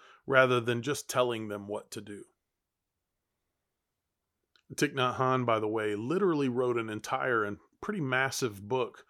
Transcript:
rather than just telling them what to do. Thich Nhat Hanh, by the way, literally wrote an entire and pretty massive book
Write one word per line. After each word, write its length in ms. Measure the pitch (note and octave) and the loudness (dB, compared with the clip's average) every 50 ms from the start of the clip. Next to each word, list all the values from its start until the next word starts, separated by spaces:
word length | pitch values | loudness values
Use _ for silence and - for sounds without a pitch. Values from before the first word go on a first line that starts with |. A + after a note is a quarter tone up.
| - - - - _ | -20 -20 -20 -12 _
rather 340 | - C3+ C3 C3 B2+ B2+ B2 | 4 6 6 6 6 6 2
than 220 | A#2 A#2+ A#2+ A#2+ | 2 0 -2 -2
just 260 | A#2+ C#3 C#3+ - - - | -2 -4 -4 -4 -6 -2
telling 400 | - C3 B2+ B2 A#2 A2 A2 G#2+ | 0 0 0 0 0 -4 -6 -6
them 180 | G#2 G#2 G2+ | -8 -8 -8
what 240 | G2+ G#2 G#2 - - | -8 -8 -8 -8 -10
to 80 | - A2+ | -14 -14
do. 240 | G2+ G#2 G2+ G2 - - _ _ _ _ _ _ _ _ _ _ _ _ _ _ _ _ _ _ _ _ _ _ _ _ _ _ _ _ _ _ _ _ _ _ _ _ _ _ _ _ _ _ _ _ _ _ _ - C#3+ | -12 -12 -14 -16 -16 -20 _ _ _ _ _ _ _ _ _ _ _ _ _ _ _ _ _ _ _ _ _ _ _ _ _ _ _ _ _ _ _ _ _ _ _ _ _ _ _ _ _ _ _ _ _ _ _ -12 -4
Thich 200 | - - C#3+ C#3 | -2 0 0 2
Nhat 220 | C3+ B2+ B2+ A#2 | 2 0 0 2
Hanh, 280 | B2 C3 C3 C3 B2+ B2 | 2 2 2 2 2 2
by 140 | A#2 A2+ A2 | 2 2 2
the 100 | G#2+ G#2+ | 2 0
way, 260 | G#2+ A2+ G#2+ G#2+ G#2 | 0 0 0 0 -2
literally 540 | G2+ A2+ B2+ D#3+ F#3+ G#3 F#3 D#3+ D3 C#3 B2+ | -2 -2 -2 0 2 2 2 2 2 0 0
wrote 300 | A#2+ B2+ B2+ B2 A#2+ A#2 | 0 0 0 0 0 -2
an 100 | A2+ A2 | -2 -4
entire 560 | G#2+ G#2+ - - C3+ C3 C#3 C3 B2 A2+ G#2+ | -6 -8 -6 -4 -4 -2 0 2 2 2 0
and 140 | G#2 G#2 - - _ _ _ | 0 -4 -8 -12 _ _ _
pretty 200 | - - G#3+ G3+ | -8 -6 -4 -4
massive 680 | D3 C3 B2+ C3 C3+ C3 - - C#3 A#2 G#2 F#2+ G2 G#2 | -2 0 0 0 0 0 -2 -2 -4 -4 -4 -6 -6 -4
book 360 | B2+ C3 A#2+ G#2+ - - - | -2 -2 -2 -2 -6 -12 -20